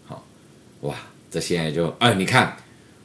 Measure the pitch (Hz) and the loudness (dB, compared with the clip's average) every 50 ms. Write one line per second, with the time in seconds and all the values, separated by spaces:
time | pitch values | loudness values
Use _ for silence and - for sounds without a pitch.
0 | - - 78 - - - - - - - - - - - - - - 71 71 - | -18 -18 -18 -18 -18 -20 -20 -20 -20 -20 -20 -20 -20 -20 -16 -10 -8 -8 -8 -8
1 | - - - - - - - 82 - - 90 85 80 78 73 82 85 78 - - | -14 -18 -20 -20 -16 -8 -6 -4 -2 0 0 0 0 -2 0 0 -2 -2 0 2
2 | 120 120 104 95 92 82 - 127 101 - - - - - - - - - - - | 2 4 4 4 2 2 4 4 2 2 -2 -12 -20 -20 -20 -20 -20 -20 -20 -20